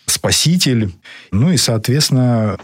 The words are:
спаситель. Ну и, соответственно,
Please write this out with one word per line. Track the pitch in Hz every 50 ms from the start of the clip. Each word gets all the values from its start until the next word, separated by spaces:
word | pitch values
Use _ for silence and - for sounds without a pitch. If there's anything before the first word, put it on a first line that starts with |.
| _
спаситель. | - - - - 101 - - - 151 175 180 - 143 127 113 107 95 87 - - - - - - -
Ну | 95 98 131 185 170
и, | -
соответственно, | - - 113 110 - - 123 151 147 - 139 127 127 123 120 113 110 104 92 -